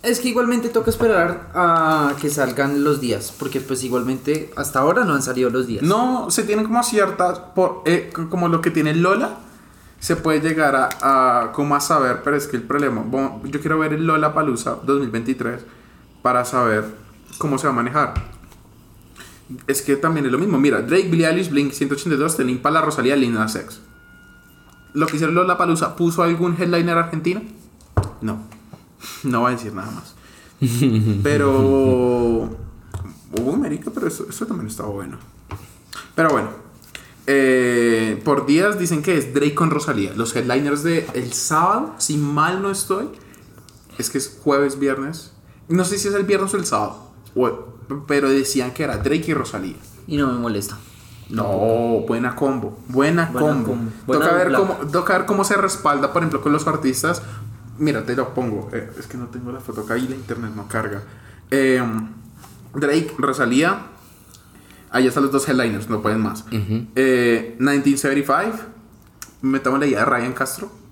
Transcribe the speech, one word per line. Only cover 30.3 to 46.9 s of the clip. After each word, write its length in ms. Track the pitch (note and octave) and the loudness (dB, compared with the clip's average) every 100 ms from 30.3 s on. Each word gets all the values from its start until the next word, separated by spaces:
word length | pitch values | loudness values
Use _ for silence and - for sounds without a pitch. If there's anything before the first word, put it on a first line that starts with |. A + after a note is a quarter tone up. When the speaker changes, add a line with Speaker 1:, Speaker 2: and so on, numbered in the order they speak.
| - - - | -20 -20 -2
Speaker 3:
<laughs> 640 | C3 A#2 C3+ A2 A2 G2+ | -2 2 2 4 2 2
Speaker 2:
Pero, 1300 | B2 D3 C#3+ C3+ C3+ C3+ C3 B2+ B2 B2 A#2+ A2+ A2 A2 - - - - F#2 - - | 2 2 4 4 4 4 4 4 4 2 2 0 -2 -10 -14 -16 -14 -12 -12 -14 -8
uy, 220 | - - G3 | -4 -2 -2
marica, 340 | A#3+ D3+ - | -2 -4 -8
pero 140 | A#3 F#3 | -6 -6
eso, 180 | - - | -6 -10
eso 160 | - A3+ | -8 -6
también 220 | F#3+ A2 | -6 -8
estaba 220 | - G#2+ | -10 -8
bueno. 280 | G2 E2 - - - - - - - - - - - | -8 -10 -14 -20 -20 -16 -16 -16 -20 -20 -18 -10 0
Pero 140 | D#3+ | 2
bueno, 200 | C3+ - - - - - - - - - | 2 0 -8 -18 -20 -20 -20 -20 -12 0
eh, 920 | C#3 C3 B2+ B2 A#2+ A#2 A2+ A2 G2+ E3 | 4 6 4 4 4 4 4 2 -2 0
por 200 | C#3+ C3+ | 0 4
días 340 | D3+ G3+ G3 | 4 4 2
dicen 220 | F3 D#3+ | 0 0
que 160 | D3+ E3 | 2 0
es 160 | B2 | 0
Drake 220 | C#3 D3 D3 | 0 2 2
con 140 | D#3+ | 0
Rosalía. 440 | D3 D3+ A#2 G2 G2 | 0 -2 -2 -2 -2
Los 200 | A#2 A#2+ | -2 -2
headliners 480 | B2 B2+ D3 D3 | 0 0 2 0
de 220 | D#3+ E3 - | 0 0 -2
el 180 | B2+ B2 | -6 -6
sábado, 600 | - - D#3 F3 A3 D#4 - | -6 0 2 2 2 -2 -6
si 200 | - D3+ | -2 0
mal 440 | D3 D3 D#3+ F#3+ | 0 0 0 0
no 100 | G3 | -2
estoy, 380 | G3 - G3 C#4+ - - - - - - - - - | -4 -2 -4 -4 -10 -20 -20 -20 -20 -20 -20 -20 -8
es 120 | A#2+ | -6
que 80 | C#3 | -4
es 220 | - - | -6 -4
jueves, 360 | D3+ C#3 C#3+ C3+ | 0 2 2 0
viernes. 520 | C#3 C#3+ C#3 E3 - - - - - | -2 0 -4 -8 -14 -20 -20 -20 -2
No 180 | F3 F3+ | 0 0
sé 140 | G3 | -2
si 80 | G3+ | -2
es 60 | G3+ | -2
el 80 | |
viernes 300 | F#3 F#3+ F#3+ | 0 0 0
o 40 | G3 | -2
el 80 | - | -2
sábado, 460 | G#2+ G#2 | -2 -2